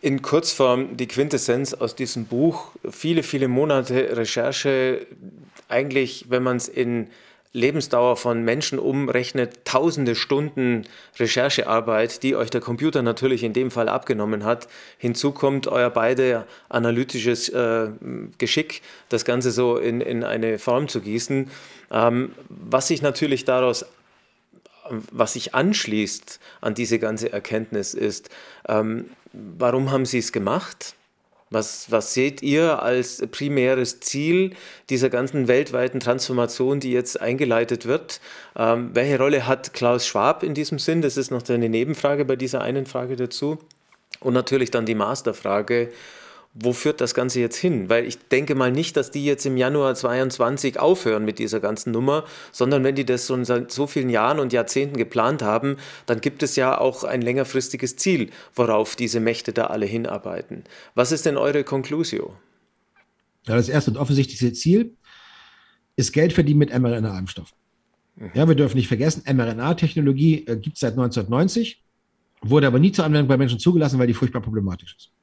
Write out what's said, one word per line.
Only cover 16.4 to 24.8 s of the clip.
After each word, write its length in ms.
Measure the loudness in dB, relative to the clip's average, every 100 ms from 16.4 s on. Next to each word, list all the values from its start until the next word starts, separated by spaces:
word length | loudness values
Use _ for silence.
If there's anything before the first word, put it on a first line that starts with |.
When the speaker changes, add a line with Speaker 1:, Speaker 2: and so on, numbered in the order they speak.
| -4 -20 _
Speaker 1:
analytisches, 800 | 0 2 0 -2 -2 0 0 -2
äh, 400 | -2 0 0 -2 -6 -10 -10 -12 -6
Geschick, 460 | -2 0 -2 -8 -18 -20 _
das 160 | -4
Ganze 280 | 0 0 2
so 260 | 2 2 2
in, 240 | 0 -2
in 200 | -2 -2
eine 360 | -2 -2 -2 -2
Form 280 | 0 0 0
zu 140 | -6
gießen. 480 | -4 -6 -2 -2 -4 -10 -20 -20 -6
Ähm, 420 | 2 2 2 -4 -10 -20
was 380 | -18 -2 0 2
sich 120 | 0
natürlich 460 | 0 0 0 0 0
daraus, 400 | 2 2 0 -6 _ _ _ _ _ _ _ _ _